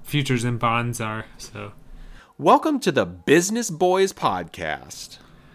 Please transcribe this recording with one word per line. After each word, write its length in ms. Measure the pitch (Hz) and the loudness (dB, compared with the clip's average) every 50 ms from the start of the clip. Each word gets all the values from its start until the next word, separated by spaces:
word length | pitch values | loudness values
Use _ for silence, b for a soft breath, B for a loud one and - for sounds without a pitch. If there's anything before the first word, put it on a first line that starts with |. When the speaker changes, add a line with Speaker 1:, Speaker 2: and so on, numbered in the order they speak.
| - | -8
Speaker 1:
futures 400 | - - 147 139 - 127 117 113 | -4 -2 0 0 2 0 0 0
and 160 | 123 123 113 | 0 -2 0
bonds 420 | 120 117 113 120 120 120 117 - | 0 0 0 0 0 -2 -4 -4
are, 260 | 113 107 107 110 107 - - | -6 -6 -6 -8 -10 -12 -14
so. 380 | - - - - 107 101 104 101 - - b b b b b b b b b b b | -18 -18 -16 -14 -14 -14 -14 -14 -18 -20 b b b b b b b b b b b
Speaker 2:
Welcome 420 | 139 170 233 285 - 320 302 254 | 4 6 6 6 6 2 -2 0
to 100 | - 190 | 0 0
the 160 | 143 131 101 | 2 2 2
Business 640 | 87 90 90 - - 139 170 170 196 214 240 233 - | 0 -2 -4 2 4 6 6 6 4 0 -4 -4 -4
Boys 420 | 165 147 180 180 180 190 190 190 190 | -2 0 2 2 4 4 2 0 0
Podcast. 1040 | - 185 139 98 90 87 76 - - 85 78 76 69 64 - - - - - - - b b b b b b b | -2 -2 -2 -2 -2 -4 -8 -10 -8 -6 -6 -6 -6 -8 -12 -16 -16 -16 -18 -18 -20 b b b b b b b